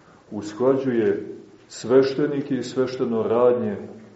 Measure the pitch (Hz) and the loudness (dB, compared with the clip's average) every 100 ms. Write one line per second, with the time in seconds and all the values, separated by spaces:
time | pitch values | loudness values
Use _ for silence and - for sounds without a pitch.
0 | - - - 104 101 - 127 135 131 117 | -20 -20 -14 -12 -10 0 2 2 0 2
1 | 101 - - - - - - - 113 131 | 2 0 -6 -16 -20 -20 -20 -10 4 4
2 | 135 - 143 139 - 127 120 131 123 - | 4 0 -2 -2 -4 -6 -4 -2 -2 -2
3 | 120 113 98 117 123 113 110 95 - - | -2 -2 0 4 4 4 -2 -6 -10 -16
4 | - | -20